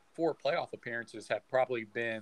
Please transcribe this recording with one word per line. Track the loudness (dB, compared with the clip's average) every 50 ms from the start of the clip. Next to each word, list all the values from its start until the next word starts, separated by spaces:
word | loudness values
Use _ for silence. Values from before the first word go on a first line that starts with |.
| _ _ _
four | -2 0 0 0
playoff | 0 0 0 2 0 0 -4 -6
appearances | -10 -8 -6 -6 -6 -6 -6 -10 -10 -4 -2
have | -2 -2 -2 2
probably | 2 4 4 4 2 -2 -2
been, | -4 -2 -2 0 0 0 -2